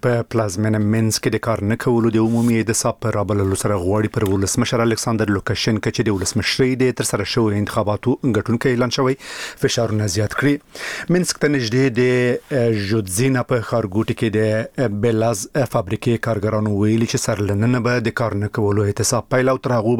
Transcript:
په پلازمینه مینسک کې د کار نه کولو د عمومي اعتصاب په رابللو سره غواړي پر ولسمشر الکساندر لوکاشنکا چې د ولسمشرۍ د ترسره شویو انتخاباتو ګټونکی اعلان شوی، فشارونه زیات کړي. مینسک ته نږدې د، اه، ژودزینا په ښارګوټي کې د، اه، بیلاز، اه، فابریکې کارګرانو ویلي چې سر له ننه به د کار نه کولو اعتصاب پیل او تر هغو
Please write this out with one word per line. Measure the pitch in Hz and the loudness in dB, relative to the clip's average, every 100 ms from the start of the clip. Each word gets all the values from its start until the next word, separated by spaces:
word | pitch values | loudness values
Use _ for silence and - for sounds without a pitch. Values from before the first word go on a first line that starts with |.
په | 123 117 - | 0 0 0
پلازمینه | 117 107 90 110 110 104 | -2 -2 -2 0 2 2
مینسک | 110 110 - | 2 0 0
کې | 120 107 | -2 -2
د | |
کار | 117 107 101 | -2 -2 -2
نه | 117 | 0
کولو | 135 117 113 110 | 2 2 2 2
د | |
عمومي | 113 117 120 113 | 2 2 2 2
اعتصاب | 110 110 120 - | 0 0 -2 -2
په | 113 107 | -2 -2
رابللو | 95 101 98 98 | 0 0 0 0
سره | 104 101 | 0 0
غواړي | 87 107 107 123 | 0 0 0 0
پر | 101 | 0
ولسمشر | 98 98 - 117 117 117 | 0 0 0 0 2 0
الکساندر | 110 123 113 104 98 | 0 -2 0 0 0
لوکاشنکا | - 101 - 107 113 | -2 -2 0 0 -2
چې | - 107 | -2 0
د | 98 | -2
ولسمشرۍ | 95 107 95 - 131 127 | -2 -2 -2 0 0 2
د | 127 - | 0 0
ترسره | 107 107 95 | -2 -2 -2
شویو | 127 107 101 | 0 2 2
انتخاباتو | 104 117 104 104 120 139 | 0 0 0 0 -2 0
ګټونکی | 139 104 104 117 139 | 0 0 0 0 0
اعلان | 120 123 - | 0 0 2
شوی، | 131 135 - - - - | 0 0 -8 -12 -12 -4
فشارونه | 135 - 113 107 107 92 | -2 0 0 0 0 0
زیات | 104 - | -2 0
کړي. | 135 143 - - - - - 175 | 0 0 -6 -14 -10 -8 0 0
مینسک | 170 - 147 | 0 0 0
ته | |
نږدې | 143 113 127 135 113 | 0 0 2 2 2
د، | 123 123 123 - - 139 | 2 2 2 -2 -2 0
اه، | 120 110 98 | 2 0 0
ژودزینا | 113 95 92 135 127 - | 0 0 0 2 2 0
په | 123 104 | -2 0
ښارګوټي | 120 107 101 113 117 | -2 0 -2 -2 -2
کې | 113 104 | 0 2
د، | 110 107 117 - | 2 0 -4 -4
اه، | 120 101 120 | -2 0 0
بیلاز، | 110 113 101 - | 2 0 -2 -4
اه، | 156 120 123 | -4 -2 -2
فابریکې | 90 107 123 113 117 | -2 -4 0 0 0
کارګرانو | 104 104 107 107 98 | -2 0 0 0 2
ویلي | 104 113 113 | 2 2 0
چې | 127 - | -2 -2
سر | 104 101 | -2 0
له | 101 | 0
ننه | 117 123 117 | 2 2 0
به | 123 110 | 0 -2
د | - | -2
کار | 113 101 | -2 -2
نه | 104 - | -4 -2
کولو | 101 101 101 | 0 2 0
اعتصاب | 101 107 117 - 127 | 0 -2 -2 0 0
پیل | 131 131 | 2 0
او | 123 | 0
تر | 120 | 0
هغو | 107 | 2